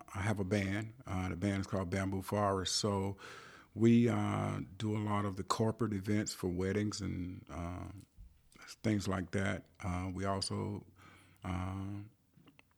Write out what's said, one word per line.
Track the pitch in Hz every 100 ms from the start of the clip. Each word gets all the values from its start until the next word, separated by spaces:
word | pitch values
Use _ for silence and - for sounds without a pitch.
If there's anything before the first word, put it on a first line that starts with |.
| -
I | 98
have | 104 101
a |
band. | 92 104 95 101 110 - -
Uh, | 95 90
the | 87
band | 101 98
is | 92
called | 95 87
Bamboo | 95 95 95
Forest. | 95 104 101 95 90 -
So | 107 98 98 98 - - - - -
we, | 104 117 117 117
uh, | 104 104 101 101 101 - 95
do | 107 107
a |
lot | 104 101
of | 101 95
the |
corporate | 90 - 110 - 113
events | 98 98 104 -
for | - 92
weddings | 90 95 104 107 98
and, | 92 90 90 95 -
uh, | 82 87 90 90 98 - - - - - - - -
things | 110 104 92
like | 95 87
that. | 101 98 98 - -
Uh, | 92 90 92
we | 90
also, | 98 98 - 101 101 101 - - - - - -
uh, | 92 90 92 95 98 101 104 - _ - - - _